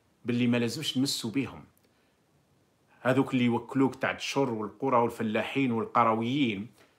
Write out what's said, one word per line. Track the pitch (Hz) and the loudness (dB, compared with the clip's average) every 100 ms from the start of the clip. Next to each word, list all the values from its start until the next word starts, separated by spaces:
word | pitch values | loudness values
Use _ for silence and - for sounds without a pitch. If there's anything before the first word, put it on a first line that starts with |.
| _ _ 117 | _ _ -4
باللي | 120 123 | 0 2
ما | 120 | 2
لازمش | 117 156 143 127 | 0 -4 -4 -2
نمسوا | 139 - 113 | -2 -2 -4
بهم. | 135 113 85 - _ _ _ _ _ _ _ _ _ _ _ _ _ | -4 -6 -8 -20 _ _ _ _ _ _ _ _ _ _ _ _ _
هذوك | 123 131 135 | 0 2 2
اللي | 127 120 | 2 2
يوكلوك | 117 - 131 135 127 | 2 0 2 2 2
تاع | 98 | -4
الدشر | 92 - 139 135 | -4 -4 0 0
والقرى | 113 104 - 135 123 | -2 -6 -4 2 2
والفلاحين | 117 113 113 110 107 135 131 | 2 0 -2 -2 -2 0 0
والقرويين، | 113 107 123 117 110 117 143 127 95 117 - - | 0 0 2 2 2 0 0 0 -2 -8 -16 -20